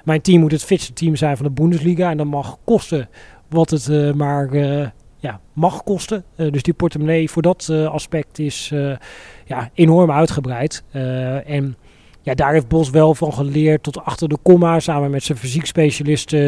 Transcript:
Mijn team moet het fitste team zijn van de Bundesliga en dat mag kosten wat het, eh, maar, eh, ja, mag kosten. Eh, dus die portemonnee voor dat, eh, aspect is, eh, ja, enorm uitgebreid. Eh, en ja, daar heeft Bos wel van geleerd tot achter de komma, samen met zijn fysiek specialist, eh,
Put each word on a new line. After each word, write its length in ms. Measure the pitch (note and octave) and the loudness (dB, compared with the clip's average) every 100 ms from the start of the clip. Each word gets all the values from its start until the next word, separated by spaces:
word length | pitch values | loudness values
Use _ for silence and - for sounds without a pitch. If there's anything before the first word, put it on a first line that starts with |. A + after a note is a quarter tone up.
Mijn 180 | D#3 D#3 | -2 0
team 180 | F#3+ F3 | 4 6
moet 120 | D3+ | 6
het 120 | D3+ | 0
fitste 300 | - F#3+ - | 0 -2 -2
team 220 | - E3 | -4 -2
zijn 220 | D3+ D3+ C#3 | 0 -2 -2
van 80 | |
de 60 | C#3+ | -4
Bundesliga 580 | C3 E3 E3 E3+ E3+ F3+ | 0 2 2 0 0 0
en 80 | D3+ | -2
dat 100 | D3 | -4
mag 300 | C#3+ C3+ - | -4 -8 -8
kosten 460 | - G#3+ - D3+ A2 - - - - | 0 0 0 -6 -6 -14 -20 -20 -4
wat 200 | E3 E3 | 0 2
het, 200 | D3+ A#2+ | 0 0
eh, 240 | D3+ C#3+ | 0 2
maar, 380 | D3 C#3+ C#3+ C3+ | 0 0 -2 0
eh, 360 | C#3+ C#3 C#3+ C3+ - - - | 0 0 -2 -6 -10 -20 -14
ja, 220 | C#3 G2+ - | -12 -12 -12
mag 300 | D3 F3 - | -2 -2 -2
kosten. 400 | - F#3+ - G#3 - | -6 -6 -4 -8 -8
Eh, 160 | - D#3 | -6 -2
dus 120 | C#3+ | -2
die 100 | F3 | -2
portemonnee 560 | - E3+ D3+ D3+ E3 D#3 | -2 -2 -2 0 0 0
voor 120 | E3+ | 0
dat, 260 | E3 F#3 - | 0 0 -2
eh, 140 | D#3 | -2
aspect 540 | D#3 D3+ - D#3+ - - | -2 -4 -6 -6 -6 -6
is, 300 | D3+ - - | -8 -6 -6
eh, 220 | D3 C#3 C3 - - - - | -4 -4 -6 -14 -20 -20 -20
ja, 240 | - B2+ A#2+ | -10 -8 -4
enorm 380 | - D#3+ E3+ E3+ | 2 6 6 4
uitgebreid. 720 | C#3+ E3 D3 C3 A#2+ D3+ - - | 4 0 -2 -6 -4 -6 -6 -12
Eh, 580 | C#3 B2+ B2+ B2+ C3+ D3 | -8 -6 -4 -4 -6 -4
en 260 | C#3+ C#3 A#2+ - _ _ - | -4 -4 -8 -18 _ _ -10
ja, 80 | - | -6
daar 200 | C3 C#3+ | 0 2
heeft 140 | D#3 A#2 | 2 2
Bos 220 | D#3+ C#3 | 0 2
wel 260 | D3+ D#3 | 4 4
van 180 | D3+ D3+ | 4 -2
geleerd 500 | B2+ C#3+ D3+ D#3 D3+ | -4 -2 0 2 2
tot 200 | D3 - | -2 -8
achter 260 | - - D#3 | -8 -4 -4
de 80 | D3 | 0
komma, 380 | - F3 E3+ E3 | 6 6 6 2
samen 320 | E3+ C#3+ C#3+ | 0 -2 0
met 120 | C#3 | -2
zijn 140 | - B2 | -4 -6
fysiek 280 | B2+ D3+ | -4 -4
specialist, 680 | - E3+ D3+ - C#3+ D3 - | -2 2 2 2 -2 -2 0
eh, 140 | D3+ | 0